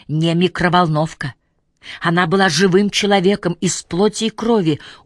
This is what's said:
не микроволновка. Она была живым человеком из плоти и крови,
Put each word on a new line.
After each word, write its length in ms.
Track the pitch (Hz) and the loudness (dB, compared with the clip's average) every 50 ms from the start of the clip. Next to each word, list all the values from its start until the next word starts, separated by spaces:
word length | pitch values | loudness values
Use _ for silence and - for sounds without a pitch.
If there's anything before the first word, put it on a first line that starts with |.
| - - | -12 -6
не 260 | 147 156 160 170 165 | -4 -2 0 0 2
микроволновка. 1000 | 170 185 175 - - 175 175 165 180 180 160 156 151 160 156 - - - 139 - _ _ _ _ _ _ _ _ _ _ - - - | 2 0 0 0 0 -2 2 2 2 2 2 0 -2 -2 -4 -6 -8 -10 -10 -10 _ _ _ _ _ _ _ _ _ _ -20 -16 -6
Она 260 | - 170 170 180 180 | -4 -2 0 0 0
была 240 | 165 185 196 196 190 | 2 2 2 2 2
живым 400 | 143 151 196 190 170 196 208 202 | 2 2 2 4 4 4 2 2
человеком 640 | - - 220 202 202 196 175 190 208 - - 175 175 | -2 -2 0 2 2 2 2 2 0 0 -2 -4 -4
из 280 | - - 170 - - - | -2 -4 -4 -4 -6 -8
плоти 420 | - - 170 208 214 214 - 214 | -8 -2 0 0 0 0 -2 -4
и 60 | 220 | -4
крови, 480 | - - 220 233 233 214 175 156 147 - - - - - _ | -4 -4 -2 0 0 2 2 0 0 -2 -4 -16 -20 -20 _